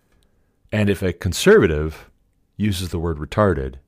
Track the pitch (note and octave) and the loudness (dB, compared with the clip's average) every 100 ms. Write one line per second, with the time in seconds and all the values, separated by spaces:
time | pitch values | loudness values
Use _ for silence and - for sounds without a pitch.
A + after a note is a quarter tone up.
0 | _ _ _ _ _ _ - G#2+ G2+ F#2+ | _ _ _ _ _ _ -8 -2 0 0
1 | F#2 - F#2+ - F#3 G#3+ G2 D2+ D#2+ - | -2 -4 -6 0 4 6 4 0 -4 -8
2 | - _ _ _ _ - G#2+ F2+ F2+ F2 | -20 _ _ _ _ -4 -4 -2 -6 -4
3 | E2+ D2+ D2+ - G2+ D2 C2 C2 | -4 -4 -4 2 2 2 -4 -12